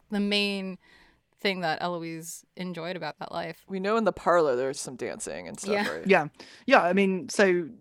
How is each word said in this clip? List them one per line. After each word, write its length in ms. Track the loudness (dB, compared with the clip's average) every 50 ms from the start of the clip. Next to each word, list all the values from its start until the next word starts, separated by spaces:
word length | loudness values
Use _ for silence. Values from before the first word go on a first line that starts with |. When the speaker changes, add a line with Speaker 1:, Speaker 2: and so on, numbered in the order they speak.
| _ _
Speaker 1:
the 120 | -2 -2
main 560 | 0 2 2 0 0 0 -2 -4 -6 -8 -12 -14 _ _ _ _ _ _ _ _ _ _ _ _
thing 200 | -2 -2 0 0
that 180 | -2 -2 -2 -2
Eloise 640 | -2 -4 -4 -4 -6 -8 -10 -10 -12 -12 -14 -16 -18 _ _
enjoyed 400 | -10 -8 -8 -8 -8 -8 -8 -8
about 240 | -6 -8 -8 -8 -10
that 100 | -10 -8
life. 360 | -6 -6 -6 -8 -10 -14 _
Speaker 2:
We 140 | -8 -6 -4
know 160 | 0 0 2
in 80 | 2 2
the 80 | 2 0
parlor 420 | 2 2 4 6 6 6 4 4
there's 240 | 2 0 -2 -2 -4
some 160 | -8 -10 -10
dancing 500 | -8 -8 -8 -8 -8 -8 -10 -10 -10 -10 -12
and 100 | -12 -8
stuff, 140 | -4 -2 -2
Speaker 1:
Yeah. 160 | -2 -2 -2
Speaker 2:
right? 180 | -4 -2 2
Speaker 3:
Yeah. 200 | 4 4 4 4 0 -6 -14 -20 -20 -20 -10 2
Yeah, 160 | 4 6 6 6
I 100 | 4 4
mean, 340 | 4 2 2 0 -2 -4
so 400 | -2 2 4 4 6 4 2 0 -4 -10 -18